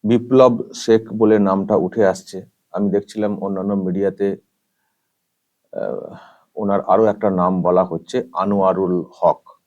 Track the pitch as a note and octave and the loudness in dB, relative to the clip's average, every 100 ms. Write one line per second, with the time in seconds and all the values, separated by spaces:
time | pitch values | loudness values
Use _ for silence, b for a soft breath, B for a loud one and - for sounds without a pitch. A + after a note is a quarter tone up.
0 | G#2 A#2+ A#2+ C3 B2+ A#2 - - - A2 | 0 0 2 6 6 4 -6 -10 2 2
1 | A2+ G#2+ A2 G#2+ G2 F#2+ G2 G#2 F2+ A2+ | 2 0 2 4 2 0 0 -2 -2 0
2 | G2 F#2 - F#2+ - _ _ F2+ G2+ G2 | 0 0 -8 -16 -16 _ _ -4 -2 -2
3 | G2+ A2 G#2 G#2 G2 F#2+ G2 G2 F#2 F#2 | -4 -6 -4 -4 -6 -6 -4 -4 -2 -2
4 | G2 F#2 G2+ G2 _ _ _ _ _ _ | -4 -2 -4 -4 _ _ _ _ _ _
5 | _ _ _ _ _ _ _ - - - | _ _ _ _ _ _ _ -10 -8 -8
6 | - - B B B - G#2 G2 - F#2+ | -12 -18 B B B -8 -2 -2 2 4
7 | A2 G2+ G#2+ F#2 F2+ F#2 F2+ F2+ F#2 E2 | 4 2 -2 2 0 0 2 2 0 -4
8 | - B2+ - F2 G2 G2+ F#2+ F#2 F#2 F2+ | -6 -6 -6 -4 -2 0 0 0 0 -2
9 | D#2+ - F2 D2+ - _ | -4 -2 0 0 -8 _